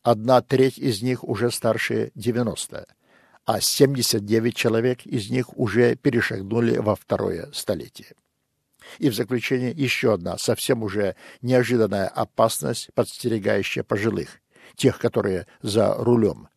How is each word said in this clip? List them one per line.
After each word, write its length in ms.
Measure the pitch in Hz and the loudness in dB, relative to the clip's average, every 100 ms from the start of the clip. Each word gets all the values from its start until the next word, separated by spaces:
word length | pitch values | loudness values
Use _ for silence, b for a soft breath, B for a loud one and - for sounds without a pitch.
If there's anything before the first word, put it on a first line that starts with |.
Одна 400 | 120 110 113 127 | 2 2 4 4
треть 380 | - 131 131 - | 4 2 2 2
из 220 | 139 101 | -2 -2
них 220 | 123 123 | -2 -4
уже 280 | - 107 120 | -4 -2 -2
старше 600 | - 117 110 - 113 113 | 0 0 0 0 -2 -4
девяноста, 720 | - 110 117 113 - - - - b b b b b | -4 -2 0 -2 -4 -10 -12 -16 b b b b b
а 160 | - 107 | -4 -2
семьдесят 640 | - - 139 135 113 113 | -2 4 2 4 0 -2
девять 300 | 104 113 113 | 0 0 0
человек 500 | - 117 113 123 123 | 0 0 2 0 -4
из 240 | - 127 101 | -6 -6 -2
них 280 | 127 120 - | -4 -4 -4
уже 380 | 117 107 120 | 0 4 4
перешагнули 800 | 123 143 117 - 110 98 113 117 120 | 4 0 0 -2 -6 -4 0 2 2
во 180 | 110 | 0
второе 560 | - _ 101 98 85 147 | -2 _ -2 -2 -4 -8
столетие. 600 | - - 87 62 - - - _ _ _ _ _ _ B B | -8 -6 -6 -8 -20 -20 -20 _ _ _ _ _ _ B B
И 100 | 143 | -2
в 60 | |
заключение 560 | 104 110 123 - 131 123 | 0 -2 -2 -2 -2 -2
еще 420 | 156 131 - 123 | -2 -2 0 2
одна 240 | 101 90 87 | 0 -2 -4
совсем 460 | - 110 - 123 | -2 -2 0 -2
уже 320 | 107 101 98 - B B | -2 -2 -2 -4 B B
неожиданная 680 | 123 127 120 123 107 98 95 | 2 2 4 2 2 0 -2
опасность, 840 | - 110 - 113 - 139 117 - | -4 -4 2 2 2 -4 -6 -4
подстерегающая 920 | - 113 - 123 113 101 101 - - | -2 -2 -4 -4 -2 0 0 -2 -6
пожилых, 580 | - 107 110 101 - - _ B B | -4 -2 0 -2 -8 -14 _ B B
тех, 240 | - 135 - | 0 0 2
которые 480 | 117 117 101 92 - b | -2 0 -2 -4 -6 b
за 320 | 110 104 101 | -2 2 2
рулем. 540 | 101 120 120 104 - - | 2 2 4 2 -2 -16